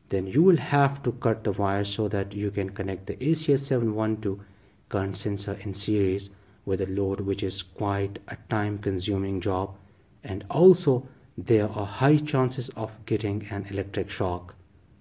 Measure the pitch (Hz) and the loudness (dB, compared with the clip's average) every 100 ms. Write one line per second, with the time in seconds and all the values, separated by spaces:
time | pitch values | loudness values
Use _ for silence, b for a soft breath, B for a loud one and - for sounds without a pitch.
0 | - 95 95 123 185 - - 143 139 - | -4 -4 2 4 6 6 4 4 4 2
1 | 123 - 120 110 107 98 98 101 101 104 | -4 0 0 2 0 0 2 0 -2 -2
2 | 104 101 98 98 101 101 95 - 98 92 | 0 -2 -4 -4 -4 -2 -4 -4 -6 -6
3 | - - 143 160 - 139 139 127 113 107 | -8 -4 0 0 2 2 2 0 2 0
4 | 110 110 104 95 b b b b - 101 | 0 0 -2 -4 b b b b -4 -2
5 | 98 95 107 101 - 98 104 98 - 107 | -2 -2 -4 -4 -4 -6 -6 -6 -2 2
6 | 95 98 98 b b b 101 95 95 95 | 2 0 -6 b b b -4 -2 0 0
7 | 98 98 98 92 95 92 - - 101 98 | 0 -2 -2 -2 -4 -6 -10 -4 -2 0
8 | 98 101 - - - 107 104 104 101 92 | -2 -6 -12 -14 -2 -2 0 -2 -2 -2
9 | 95 98 98 95 98 92 98 b b b | -2 -2 -2 -2 -2 -2 -4 b b b
10 | b _ - 98 - 147 185 175 143 123 | b _ -8 -8 -4 6 8 8 4 0
11 | B B B - 92 107 104 107 95 - | B B B -6 2 4 2 -2 -6 2
12 | 135 151 151 131 127 131 120 - 113 - | 4 4 4 0 0 -2 -8 -8 -8 -8
13 | - 107 107 101 101 101 98 98 95 101 | -2 -2 0 -4 -4 -8 -4 -6 -4 -4
14 | 92 - 92 87 - - _ _ _ _ | -4 -2 -2 -2 -8 -20 _ _ _ _